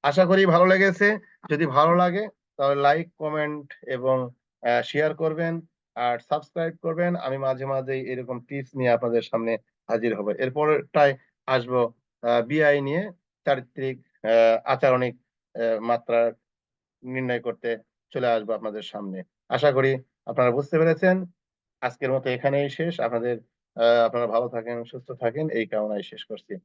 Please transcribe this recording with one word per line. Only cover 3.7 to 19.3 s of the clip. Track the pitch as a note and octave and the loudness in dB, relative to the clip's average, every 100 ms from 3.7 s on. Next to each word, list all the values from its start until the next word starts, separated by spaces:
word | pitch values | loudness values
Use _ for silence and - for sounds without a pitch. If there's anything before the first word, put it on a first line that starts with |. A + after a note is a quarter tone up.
| - | -18
এবং, | B2 B2+ C3 C3 B2 B2 _ _ | -8 -4 0 0 -2 -10 _ _
আহ, | B2 A#2+ | 0 0
শেয়ার | A#2 C#3+ D#3 D3+ | 0 -2 -2 0
করবেন | D#3+ D#3 E3 E3 D#3+ _ _ | -4 -2 -4 -4 -10 _ _
আর | - A#2+ A#2+ | -4 -2 -4
সাবস্ক্রাইব | _ D3+ C3+ F3 E3 E3 | _ -6 -4 -6 -6 -6
করবেন। | E3+ E3 F3 F3 | -6 -2 -2 -2
আমি | C3 C3+ | -4 -4
মাঝে | C3+ C3 C3+ | -4 -4 -4
মাঝেই | C3+ C3 C3 B2 | -4 -4 -6 -6
এরকম | B2+ B2 B2 | -8 -8 -10
টিপস | B2 C#3 C3+ C#3 | -10 -12 -10 -4
নিয়ে | B2+ | 0
আপনাদের | A#2 A#2+ A#2 | 2 2 0
সামনে | A2 A#2 A2+ A2+ _ _ - | 0 -4 -2 -4 _ _ -6
হাজির | A2+ A#2 G#2 | -2 -2 -2
হব। | G2+ | -4
এরপরটায় | - C3 C3+ D3+ D3 C#3+ D3+ C#3+ C3 _ _ - | -2 -4 0 0 0 0 2 4 2 _ _ -2
আসবো, | C3 A#2+ B2+ A#2+ _ _ _ | -2 0 0 0 _ _ _
আহ, | A#2+ A#2+ | 0 0
বিআই | A#2 D3+ D3+ C#3+ | 0 2 4 2
নিয়ে, | C#3 D#3+ F#3 F3 _ _ | 0 -4 -4 -12 _ _
চারিত্রিক, | - C3+ B2+ - C3 C3 _ _ | -2 -2 -4 -8 -8 -8 _ _
আহ, | A2 A2+ A2+ A2+ - | 2 4 6 4 0
আচরণিক, | C3 C3+ B2+ B2+ A#2+ _ _ _ | 2 2 2 0 -6 _ _ _
আহ, | - A#2 A2+ | -4 -2 -2
মাত্রা | A#2 A#2 - A#2 A#2 A2+ _ _ _ _ _ _ | 0 -2 0 2 2 -2 _ _ _ _ _ _
নির্ণয় | B2+ C3 B2+ A#2+ | -8 -6 -2 -2
করতে | A#2+ A2 A#2+ A2+ _ _ _ | -4 -6 -6 -6 _ _ _
চলে | C#3 B2 | -4 0
আসবো | A2+ G#2+ | 0 -2
আপনাদের | A2 A2 G#2 | -6 -6 -10
সামনে। | G2+ G#2 G2+ F#2+ F2+ | -12 -12 -10 -10 -14